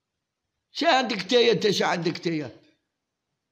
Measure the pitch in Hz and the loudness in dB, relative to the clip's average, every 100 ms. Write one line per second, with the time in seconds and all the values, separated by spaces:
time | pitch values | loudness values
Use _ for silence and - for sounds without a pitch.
0 | _ _ _ _ _ _ _ - 320 262 | _ _ _ _ _ _ _ -4 2 2
1 | 247 214 180 247 233 185 208 190 185 175 | 0 -4 0 2 4 2 0 0 0 -2
2 | 165 - 175 160 131 - _ _ _ _ | -4 -4 -6 -6 -8 -14 _ _ _ _
3 | _ _ _ _ _ | _ _ _ _ _